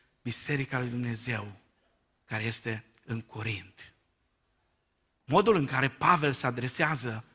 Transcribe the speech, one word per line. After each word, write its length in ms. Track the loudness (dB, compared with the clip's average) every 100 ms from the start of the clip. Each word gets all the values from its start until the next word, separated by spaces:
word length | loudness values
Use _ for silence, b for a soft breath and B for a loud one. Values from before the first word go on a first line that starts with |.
| b b
Biserica 580 | -4 0 0 -2 -2 -2
lui 100 | -2
Dumnezeu, 720 | -4 -4 -2 -2 -4 -6 -14 _ _ _ _ _ _ -8
care 180 | -4
este 420 | -2 -4 -4 -8 -10 _ -8
în 160 | -8
Corint. 720 | -8 -8 -6 -6 -10 -20 -20 _ _ _ _ _ _ _ _ _ _ _ _ _ 2
Modul 300 | 4 6 4
în 100 | 2
care 240 | 0 0
Pavel 420 | 2 4 4 4
se 160 | 0 -2
adresează 760 | -2 -2 0 0 0 -4 -6 -10